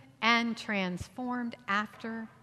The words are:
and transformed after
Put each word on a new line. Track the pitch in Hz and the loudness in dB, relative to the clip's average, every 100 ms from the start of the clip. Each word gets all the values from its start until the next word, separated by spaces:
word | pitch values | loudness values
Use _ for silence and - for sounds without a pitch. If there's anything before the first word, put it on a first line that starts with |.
| - - | -20 2
and | 226 233 233 220 | 4 6 4 -2
transformed | - 202 185 175 - - 254 247 240 - - | -2 0 0 -2 -6 -8 -4 -2 -4 -6 -2
after | 202 214 - 226 226 220 - | 0 0 -6 -8 -8 -10 -14